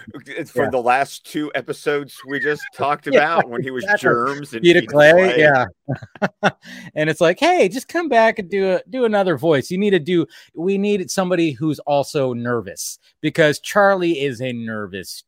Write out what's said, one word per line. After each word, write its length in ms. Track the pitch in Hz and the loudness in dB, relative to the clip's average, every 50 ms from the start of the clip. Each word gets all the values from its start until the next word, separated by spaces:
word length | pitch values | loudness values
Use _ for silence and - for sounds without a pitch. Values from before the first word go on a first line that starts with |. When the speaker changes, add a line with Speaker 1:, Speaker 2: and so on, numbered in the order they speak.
| - - - | -12 -18 -20
Speaker 1:
series. 140 | - - - - - | -20 -18 -14 -12 -12
Speaker 2:
It's 140 | - - | -12 -8
for 140 | - - - | -4 -4 -2
Speaker 1:
Yeah. 60 | 107 | -2
Speaker 2:
the 100 | 123 127 | -2 -2
last 440 | 117 120 123 135 139 139 - - - | 0 2 2 2 0 -4 -6 -16 -18
two 280 | - - 156 151 147 - | -10 -8 -8 -8 -4 -6
episodes 600 | 139 120 - 139 - - 156 147 143 147 135 - - - 131 | -6 -6 -6 -12 -6 -4 -4 -4 -4 -4 -8 -16 -20 -12 -8
we 140 | 139 139 | -8 -4
just 200 | 135 147 147 147 - - | -4 -4 -4 -4 -8 -16
Speaker 1:
<laughs> 60 | - | -8
Speaker 2:
talked 320 | - - 139 147 143 - 147 | -6 -4 -4 -4 -4 -4 2
Speaker 1:
Yeah, 280 | 135 - 147 156 170 165 | 2 2 2 4 2 0
Speaker 2:
about 120 | - 127 | -2 -2
when 140 | 120 120 - | -4 -6 -6
he 80 | 131 | -6
was 140 | 131 127 - | -6 -6 -2
Speaker 1:
exactly. 240 | 190 208 - - - | -2 -2 0 0 0
Speaker 2:
Germs 420 | 120 120 120 135 143 143 143 - | 0 0 0 -2 -4 -6 -10 -10
and 100 | 120 113 | -10 0
Speaker 1:
Peter 200 | 139 170 170 175 | 4 4 4 4
Speaker 2:
Peter 100 | 139 104 | 2 2
Speaker 1:
Clay, 200 | - 147 147 151 165 | 4 6 8 8 8
Speaker 2:
Clay. 260 | 180 185 185 - - | 8 6 4 4 4
Speaker 1:
yeah. 260 | 156 151 143 127 123 98 - _ _ - 135 - - - _ - 208 190 - _ - | 4 6 6 4 2 0 -6 _ _ -8 -8 -8 -8 -18 _ -6 -6 -6 -4 _ -2
<laughs> 520 | 190 - _ _ - - - - 165 - | -2 -2 _ _ -20 -20 -18 -18 -10 -4
And 140 | 156 151 156 | -2 0 0
it's 120 | 156 - | 0 2
like, 180 | 180 160 185 - | 2 2 2 4
"Hey, 300 | 277 330 359 349 247 185 | 2 2 4 4 2 2
just 180 | 185 262 - - | 0 -4 -10 -6
come 220 | - 330 349 302 | -6 -4 -2 0
back 280 | 240 233 226 226 220 - | 2 4 4 4 2 -2
and 120 | 196 165 | -8 -6
do 240 | 190 196 196 190 185 | -4 -2 0 0 0
a, 80 | 170 - - | -2 -4 -6
do 160 | 190 262 247 | -4 -2 -2
another 320 | 226 214 202 196 185 165 123 | 0 2 2 2 0 0 0
voice. 340 | 139 170 156 135 123 - | 2 2 2 2 0 -2
You 60 | 180 190 | -4 -2
need 140 | 208 208 | 0 2
to 80 | 196 180 | 2 0
do, 260 | 147 160 185 170 151 - - - - _ _ | 0 0 0 0 0 -2 -6 -18 -20 _ _
we 240 | - 165 190 196 196 | -6 -4 -2 -2 0
need 320 | 202 208 208 202 180 - | 0 0 0 -2 -2 -2
somebody 420 | - - 190 180 180 170 170 160 | -2 -4 -2 -2 0 0 0 -2
who's 280 | 135 107 156 156 143 - | -2 -2 -4 -4 -4 -4
also 540 | - - 147 143 139 - - 151 135 131 123 | -4 -2 0 0 0 -2 -2 -2 -2 -2 -4
nervous, 640 | 120 120 120 123 117 95 95 82 - - - - - _ _ _ _ | -4 -4 -4 -4 -4 -4 -8 -12 -12 -12 -12 -12 -16 _ _ _ _
because 400 | - 156 147 - 160 151 143 - | -6 -4 0 2 2 2 2 0
Charlie 580 | - - - 208 202 196 196 190 175 170 170 135 | -6 -2 2 4 4 4 4 2 0 -2 -2 -2
is 200 | 139 143 127 107 | -2 -4 -6 -6
a 100 | 131 127 | -6 -8
nervous 720 | 120 117 117 113 110 107 104 95 90 98 87 - - - - | -8 -8 -8 -8 -8 -8 -10 -10 -10 -12 -12 -12 -16 -18 -20